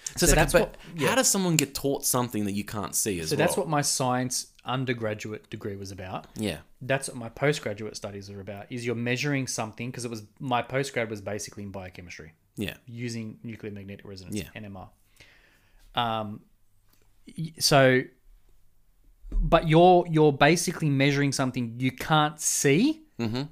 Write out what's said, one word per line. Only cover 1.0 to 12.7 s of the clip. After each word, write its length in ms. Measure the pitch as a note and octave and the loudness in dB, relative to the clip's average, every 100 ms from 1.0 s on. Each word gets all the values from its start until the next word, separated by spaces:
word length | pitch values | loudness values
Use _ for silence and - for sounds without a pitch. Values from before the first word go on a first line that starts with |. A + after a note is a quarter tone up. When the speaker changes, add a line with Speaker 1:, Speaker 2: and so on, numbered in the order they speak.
Speaker 2:
yeah. 80 | D#3 | 0
Speaker 1:
how 60 | A#3+ | 4
does 120 | B3+ | 2
someone 280 | G3 F3+ D#3+ | 2 2 0
get 180 | - | -2
taught 300 | - C#3 C#3 | -4 -4 -4
something 400 | - B2+ A#2+ G#2+ | -2 -2 -2 -4
that 80 | G2+ | -4
you 120 | G2+ | -6
can't 300 | G2+ G#2+ F#2 | -6 -8 -6
see 240 | - A2 F2+ | -4 -2 -4
as 100 | D#2+ | -2
Speaker 2:
So 60 | C#3+ | 0
Speaker 1:
well? 100 | E3 | 0
Speaker 2:
that's 100 | - | 0
what 120 | G3 | -2
my 120 | D3 | -2
science 680 | C#3 - C3 B2+ B2+ - - _ | 0 -2 -2 -2 -2 -6 -8 _
undergraduate 840 | - C3 B2+ B2 A2 G#2+ A2 G#2+ - | -6 -4 -4 -4 -4 -6 -8 -12 -12
degree 260 | G#2+ A2 G2 | -12 -10 -10
was 140 | G2 | -12
about. 340 | F#2+ F#2+ B2+ - | -12 -10 -12 -10
Speaker 1:
Yeah. 240 | - G#2+ D#2 - - | -6 -4 -6 -12 -10
Speaker 2:
That's 260 | B2 C3+ - | -4 -2 -4
what 80 | B2+ | -10
my 120 | A2+ | -12
postgraduate 680 | - C#3+ D3+ A2+ G2+ G#2+ - | -2 -2 0 -4 -8 -10 -10
studies 320 | G#2 G2+ G2 | -12 -12 -12
are 120 | G2+ | -14
about, 260 | F#2+ G2+ G#2 | -12 -12 -10
is 140 | B2+ | -8
you're 100 | A#2+ A#2 | -4 -2
measuring 500 | A#2+ B2 D3 C#3 B2+ | -2 -2 0 -2 -2
something, 440 | - A2 - A#2+ | -4 -6 -8 -10
'cause 140 | B2+ | -8
it 60 | A#2 | -8
was, 140 | A2+ G2+ - | -8 -14 -10
my 220 | C#3 A#2+ | -2 0
postgrad 460 | A#2 C3 C3+ B2+ A2 | 0 -2 -2 -2 -4
was 120 | G#2+ | -4
basically 400 | G2 G#2 - - | -6 -8 -8 -12
in 80 | G2+ | -10
biochemistry. 640 | G2 F#2 - F2+ - D#2+ _ _ - | -10 -12 -14 -16 -16 -20 _ _ -8
Speaker 1:
Yeah. 180 | G2 | -8